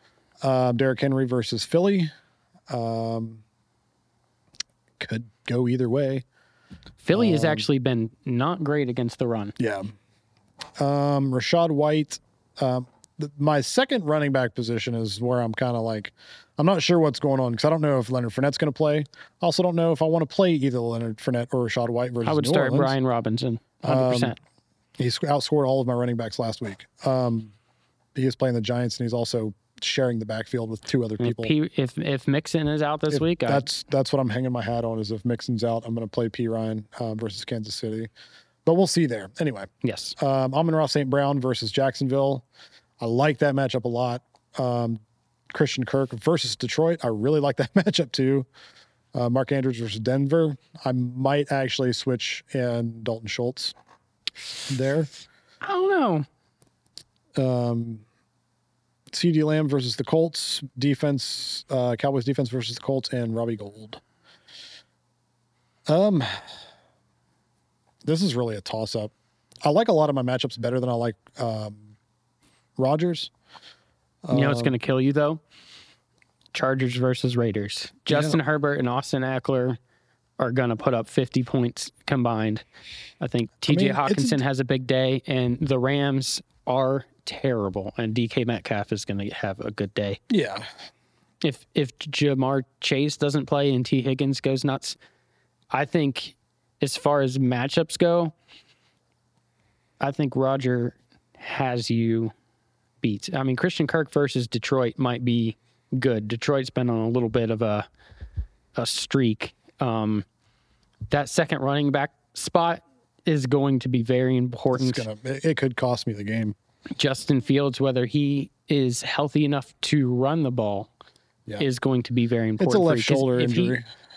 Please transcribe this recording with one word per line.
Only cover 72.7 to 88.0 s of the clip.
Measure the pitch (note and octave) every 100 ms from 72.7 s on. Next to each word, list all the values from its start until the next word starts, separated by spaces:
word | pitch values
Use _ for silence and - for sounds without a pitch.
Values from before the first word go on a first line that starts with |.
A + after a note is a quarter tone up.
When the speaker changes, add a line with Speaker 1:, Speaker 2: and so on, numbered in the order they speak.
| -
Speaker 1:
Rodgers. | C3 D3+ F3 E3 - _ _ - - - _ _ _ _ -
Speaker 2:
You | C3
know | C#3
what's | B2+
Speaker 1:
Um, | C3
Speaker 2:
gonna | B2
kill | - C3
you, | C3+
though? | C#3+ D3 D#3+ - - - - - _ _ _ _ _ _
Chargers | - C3 C3 B2+ B2
versus | B2+ B2 B2+ A#2+
Raiders. | A#2 G#2 G2+ - -
Speaker 1:
Yeah. | - -
Speaker 2:
Justin | D3 D3+ D#3+
Herbert | C#3 D3+ C#3+ C#3+
and | B2
Austin | B2+ - C#3
Eckler | C3 C3 - C3 B2+ A#2+ _ _ _ _ _ -
are | B2+
gonna | B2 B2 A2+
put | -
up | A#2+ A2
fifty | - B2+ C3
points | B2 C3+ A#2+ - - - -
combined. | C#3 A#2+ A2+ A2 G#2+ - - - - - -
I | A#2+
think | B2 A2+ _ -
Speaker 1:
I |
mean, | D3
Speaker 2:
T | G3
J |
Speaker 1:
it's |
a | -
Speaker 2:
Hawkinson | C#3 G3+ C3+ C#3+
has | C3 C3+
a | B2+
big | C3 B2+
day, | C3 C3 C3 -
and | C3 B2 B2
the | D3 C3+
Rams | C3 C#3+ C#3 C3+ C3 - - _ -
are | B2+ C3 C3+ - _ -
terrible, | - C3+ A#2 G2 F#2+ G2
and | -